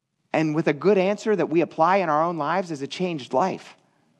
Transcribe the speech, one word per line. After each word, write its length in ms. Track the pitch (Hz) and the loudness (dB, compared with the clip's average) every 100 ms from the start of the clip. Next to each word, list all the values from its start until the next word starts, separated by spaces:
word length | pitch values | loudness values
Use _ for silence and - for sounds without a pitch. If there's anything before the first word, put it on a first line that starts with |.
| _ _ _ | _ _ _
And 200 | 147 156 | -2 0
with 120 | 151 160 | 0 0
a 60 | |
good 260 | 147 170 202 | 0 2 2
answer 380 | 185 208 226 202 | 2 -2 -2 0
that 120 | 131 | 0
we 120 | 160 | 2
apply 380 | 156 - 160 196 | 0 2 2 2
in 100 | 175 | 2
our 140 | 147 | 2
own 160 | 165 175 | 0 -2
lives 320 | 147 175 185 | -2 -2 -4
is 120 | 151 | -8
a 40 | 139 | -10
changed 460 | - 180 160 120 | -6 -4 -4 -4
life. 440 | 131 185 - - - _ _ _ _ | 0 0 -2 -12 -20 _ _ _ _